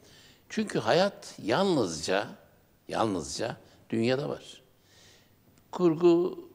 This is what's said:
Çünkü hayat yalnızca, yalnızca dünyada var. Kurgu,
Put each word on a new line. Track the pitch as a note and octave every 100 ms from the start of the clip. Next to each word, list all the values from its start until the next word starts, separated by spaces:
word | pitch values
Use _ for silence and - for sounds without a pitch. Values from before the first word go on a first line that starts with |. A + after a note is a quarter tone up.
| - - - - -
Çünkü | - G#3+ E3
hayat | A2+ D3 G3 - - -
yalnızca, | - C3 G3 D#3+ G2 D#2+ E2 F#2+ A#2+ G3 - _ _ _ -
yalnızca | E2+ A2 F#2 C#2 - A2+ E3 - - -
dünyada | A2+ A2+ C3 D3
var. | - - - _ _ _ - - - _ _ _ _ _
Kurgu, | - F3+ D#3 F3 E3+ F3+ - -